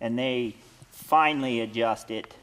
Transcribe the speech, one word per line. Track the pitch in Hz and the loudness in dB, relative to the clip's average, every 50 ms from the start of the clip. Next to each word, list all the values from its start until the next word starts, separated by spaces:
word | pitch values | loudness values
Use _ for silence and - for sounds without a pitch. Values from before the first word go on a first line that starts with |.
and | 117 113 117 | -6 -4 -2
they | 123 127 131 127 123 123 110 101 - - - - - - - | -2 -2 -2 -2 -2 -2 -4 -6 -12 -18 -20 -20 -20 -20 -20
finely | - - - - 151 156 156 151 151 139 135 131 120 117 | -20 -20 -2 2 4 6 6 4 2 0 0 0 0 -2
adjust | 113 110 107 113 117 113 110 - - - | -2 -2 -2 0 0 0 0 -2 -4 -8
it | 113 110 - - - - | -8 -8 -8 -10 -16 -20